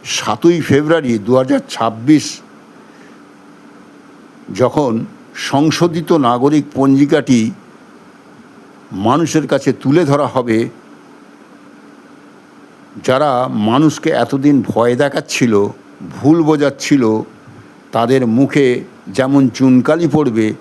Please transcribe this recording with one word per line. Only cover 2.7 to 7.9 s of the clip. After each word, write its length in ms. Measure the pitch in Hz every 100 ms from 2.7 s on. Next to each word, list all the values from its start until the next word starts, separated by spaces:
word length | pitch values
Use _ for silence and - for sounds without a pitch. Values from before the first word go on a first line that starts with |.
| - - - - - - - - - - - - - - - - - -
যখন 500 | 95 123 156 139 113 - - -
সংশোধিত 800 | - - 139 156 - 170 165 156
নাগরিক 520 | 165 127 120 139 151 -
পঞ্জিকাটি 760 | - 135 135 143 156 139 120 113 95 - - -